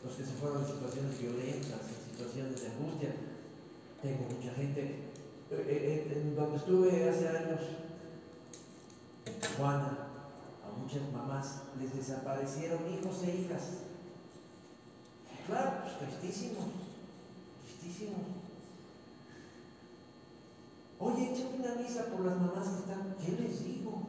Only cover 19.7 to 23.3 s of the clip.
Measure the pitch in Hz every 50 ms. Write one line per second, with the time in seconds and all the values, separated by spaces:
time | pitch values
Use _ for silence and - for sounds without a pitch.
19.7 | - - - - - - - - - - - - - - - - - - - -
20.7 | - - - - - - - 240 240 254 254 254 254 254 262 262 254 262 247 240
21.7 | 233 240 247 - - 233 220 226 190 185 185 180 180 180 180 175 - - 202 196
22.7 | 190 - - 190 196 196 - 190 - - - 175